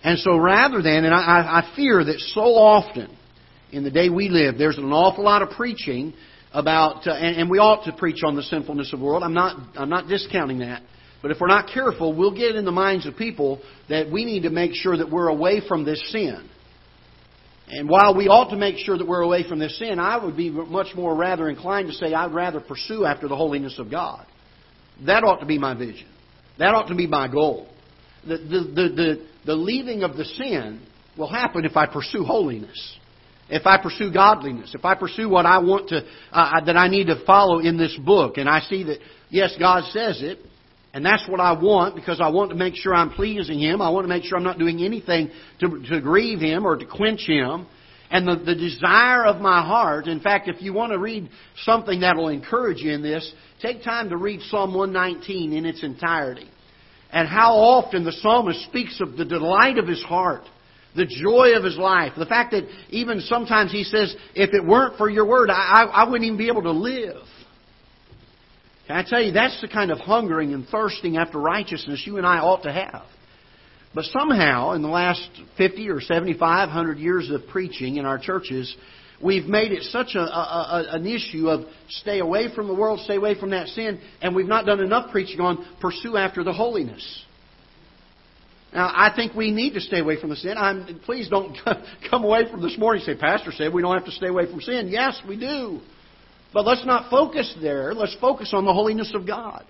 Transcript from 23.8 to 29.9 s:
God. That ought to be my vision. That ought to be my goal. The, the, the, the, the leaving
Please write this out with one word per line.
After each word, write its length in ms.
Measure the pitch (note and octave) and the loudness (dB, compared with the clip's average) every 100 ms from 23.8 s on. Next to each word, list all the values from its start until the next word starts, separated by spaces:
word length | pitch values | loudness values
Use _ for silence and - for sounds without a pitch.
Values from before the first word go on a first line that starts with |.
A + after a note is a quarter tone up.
| A2 | -10
God. 340 | D3 F3 - - _ _ _ _ _ _ _ C3+ | -6 -6 -8 -18 _ _ _ _ _ _ _ 2
That 200 | G#3 A3 | 4 4
ought 160 | F3+ | 2
to 40 | C#3+ | 0
be 120 | D3+ | -2
my 160 | C3+ | -2
vision. 340 | A#2+ A#2+ G2+ - _ _ _ _ - | -4 -8 -12 -20 _ _ _ _ 0
That 140 | E3+ | 4
ought 140 | A3 - | 4 0
to 80 | F3 | -2
be 120 | F3 | 0
my 200 | D3+ C3 | 0 0
goal. 400 | C3+ D3+ G#2+ - - _ _ _ _ D#3 | 0 0 0 -10 -20 _ _ _ _ -8
The, 120 | E3 | -8
the, 220 | D#3+ F3+ D#3+ | -4 -4 -2
the, 160 | C#3+ F3+ D3 | -2 0 2
the, 300 | E3 D3+ - _ - | 0 -2 -8 _ -4
the 60 | |
leaving 500 | D#3 F3 B3+ B3 | -4 -2 -4 -4